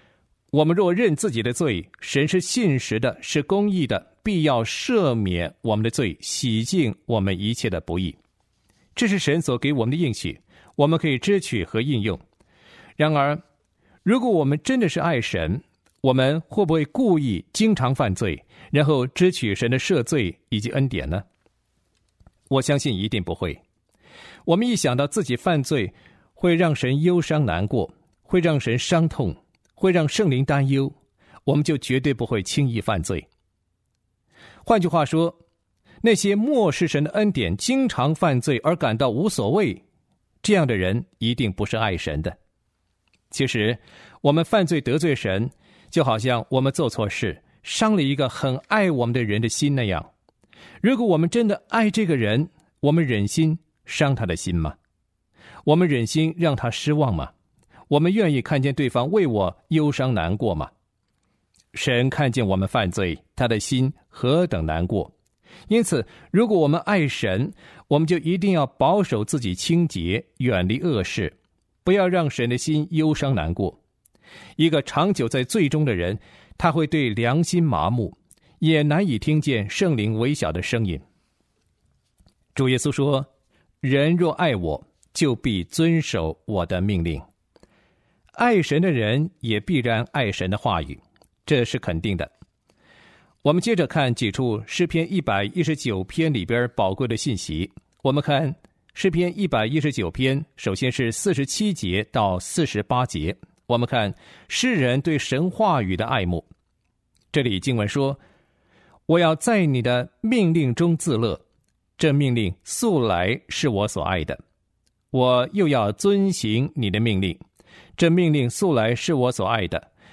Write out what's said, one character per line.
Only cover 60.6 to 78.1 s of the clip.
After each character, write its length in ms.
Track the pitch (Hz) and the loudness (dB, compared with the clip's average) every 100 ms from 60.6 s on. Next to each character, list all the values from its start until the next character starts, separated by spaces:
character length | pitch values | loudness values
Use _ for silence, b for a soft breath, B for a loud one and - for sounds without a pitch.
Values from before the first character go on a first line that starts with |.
| 67 _ _ _ _ _ _ _ _ _ _ | -6 _ _ _ _ _ _ _ _ _ _
神 360 | - - 120 131 | -6 0 0 0
看 220 | - 139 | 0 -2
见 120 | 123 | 0
我 120 | 104 95 | 0 0
们 100 | 95 | 0
犯 240 | 127 95 | 0 -2
罪， 260 | 87 92 82 _ - | -2 -4 -4 _ -4
他 100 | 123 | -2
的 140 | 110 | -2
心 320 | - 127 131 - _ | 0 0 0 -4 _
何 360 | - 123 156 | -6 0 0
等 220 | 180 87 80 | 0 -2 -2
难 180 | 80 | -2
过。 240 | 90 101 - _ _ _ B B B | -2 -4 -6 _ _ _ B B B
因 120 | 226 | 0
此， 240 | - 143 - B B | 2 -2 -4 B B
如 160 | 185 233 | 0 2
果 100 | 196 | 4
我 80 | 147 | 2
们 140 | 160 | 0
爱 260 | - 202 147 | 0 0 0
神， 460 | - 104 95 135 B B B B | -2 -2 -2 -2 B B B B
我 100 | 147 | 0
们 80 | |
就 140 | 160 175 | 2 0
一 180 | 160 185 | 0 0
定 140 | 196 | 0
要 160 | 175 135 | 0 -2
保 380 | _ 135 202 | _ 2 2
守 200 | 185 110 | 0 -2
自 140 | 107 151 | -2 -4
己 160 | 113 | -4
清 320 | 90 - 170 170 | -4 0 2 2
洁， 380 | 92 85 104 - _ | -2 -2 -4 -6 _
远 280 | 123 98 90 | 0 0 0
离 140 | 120 | -2
恶 240 | 175 120 | -2 -2
事， 280 | 92 - 85 - _ _ _ _ | -2 -4 -6 -8 _ _ _ _
不 100 | - | 0
要 140 | 196 180 | 2 2
让 240 | 180 151 | 2 0
神 180 | - 120 | -2 -2
的 80 | 123 | -2
心 300 | - 151 151 | 0 -2 0
忧 200 | 156 156 | 0 2
伤 200 | 151 139 | 0 0
难 180 | 117 78 | 0 -2
过。 240 | 87 98 - _ _ - B B B B B | -2 -4 -6 _ _ -20 B B B B B
一 140 | 160 | 2
个 100 | 151 | 2
长 300 | - - 185 | -2 0 0
久 160 | 196 117 | 0 0
在 140 | 135 | -2
罪 260 | 127 226 147 | -2 0 0
中 160 | 156 | 2
的 100 | 147 | 0
人， 220 | 95 87 104 B B B - | 0 -2 -4 B B B -2
他 140 | 170 | 0
会 160 | 160 151 | 0 0
对 240 | 160 127 | 0 0
良 320 | 104 117 147 | 0 0 0
心 200 | 175 180 | 0 2
麻 280 | 160 90 82 | 2 0 0
木， 260 | 120 101 | -2 -4